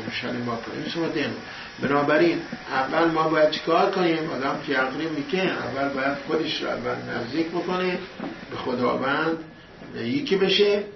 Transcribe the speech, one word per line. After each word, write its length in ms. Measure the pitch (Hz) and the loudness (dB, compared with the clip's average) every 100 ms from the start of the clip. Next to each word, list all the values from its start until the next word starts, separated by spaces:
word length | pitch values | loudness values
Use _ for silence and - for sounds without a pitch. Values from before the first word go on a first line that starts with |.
| 113 | -6
شلیم 320 | - 120 123 | -6 -4 -4
با 120 | 120 113 | -4 -4
کنیم 320 | 107 131 151 | -6 -6 -4
سوخته‌تینو. 460 | 170 156 151 123 110 - - - - | -2 -2 -2 -2 -4 -10 -12 -14 -4
بنابراین 560 | - 143 143 156 170 - - - - | 2 2 4 6 6 2 -4 -10 -4
اول 400 | 135 131 156 165 | -2 0 4 4
ما 180 | 160 160 | 4 4
باید 220 | 160 151 | 6 4
چیکار 400 | - 170 170 196 | 4 2 4 4
کنیم؟ 400 | 196 170 160 156 | 4 2 2 0
آدم 280 | 127 139 135 147 | -2 -2 -2 0
که 100 | 131 | 0
عقلی 320 | 127 139 160 | 0 -2 -4
می‌کنه، 340 | 147 139 185 | -4 -2 0
اول 460 | 175 - - 135 139 | 0 0 -4 -2 -2
باید 300 | 131 139 143 - | 0 0 -2 0
خودش 360 | 160 143 - | 0 0 -2
رو 60 | 131 | -4
اول 280 | 117 123 123 123 | -4 -4 -4 -4
نزدیک 320 | 120 117 156 165 | -6 -4 -2 -2
بکنه 520 | 175 175 180 180 180 - - - - - | -2 -2 0 0 -2 -6 -10 -10 -10 -12
به 60 | 117 | -8
خداوند، 840 | 131 123 123 113 131 147 160 165 - - - - - 117 | -4 0 0 0 0 0 0 -2 -6 -18 -20 -18 -12 -6
یکی 400 | 117 139 - 185 | -2 0 2 2
بشه، 480 | 190 202 202 202 - | 4 6 6 4 0